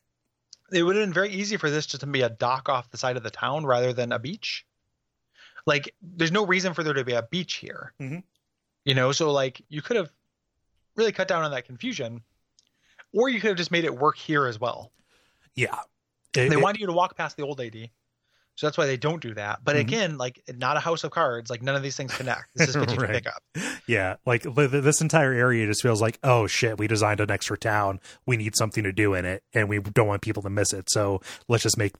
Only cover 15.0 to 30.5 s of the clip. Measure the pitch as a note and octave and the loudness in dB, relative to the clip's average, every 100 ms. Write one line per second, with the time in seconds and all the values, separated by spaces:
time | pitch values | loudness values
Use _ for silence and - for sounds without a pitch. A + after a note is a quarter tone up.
15 | _ _ _ _ _ - A#2 - - _ | _ _ _ _ _ -4 -2 -4 -10 _
16 | _ _ _ - C3 D3 F#3+ G#3+ G3 E3+ | _ _ _ 2 4 4 2 0 -2 0
17 | - - D#3 - C#3+ C3+ A#2+ A2 A2+ _ | 0 -2 -8 -6 -8 -8 -10 -12 -18 _
18 | _ _ _ _ _ - D3+ D#3+ C#3+ C3 | _ _ _ _ _ -4 -2 2 0 0
19 | D3 E3 B2 G#2+ G#2 A2 - D3 A#2 A3+ | -2 -2 -6 -8 -6 -4 2 2 2 0
20 | F#3 D3 B2 - - A#2+ C3 D3+ E3+ E3 | -2 -2 -6 -6 -16 -4 0 0 0 -2
21 | D3+ F3 D3+ A#2 A2+ A#2+ C3 C#3 C#3 C3 | -2 0 0 -2 -6 -6 -2 -2 -4 -8
22 | C3 - B2+ A#2 - - D3 C#3+ A#2+ A#2+ | -8 -6 -4 -6 -6 0 0 2 0 0
23 | A#2+ A2+ - - - D#3+ A#3 C4+ - A2 | -2 -2 -4 -10 -12 -8 -8 -8 0 0
24 | F#2 G2+ - A#2+ E3 C3 C#3 C#3+ C#3 D3 | 0 -2 0 0 2 2 2 4 4 4
25 | D#3+ E3+ C#3 B2 B2+ A#2 G#2+ G#2 A#2+ G#2+ | 4 4 4 4 4 4 2 2 2 4
26 | A2+ - C3+ B2 G#2 - A2+ G#2 G#2+ G#2+ | 2 2 4 4 4 2 0 0 0 2
27 | G#2+ G#2 G#2 G2+ - G#2+ A#2 G#2 G2 F#2+ | 2 2 0 -2 -4 -2 0 2 0 -2
28 | - - - A#2 G#2+ - A2 A2 G2+ F#2+ | -10 -8 -2 0 0 0 0 0 0 2
29 | G#2 F#2+ F2+ F#2+ - A#2 G#2 G#2 G2+ A2+ | 2 2 -2 -6 -2 0 2 0 0 2
30 | G#2+ G2+ A2 G#2+ G2+ | 2 0 -4 -6 -4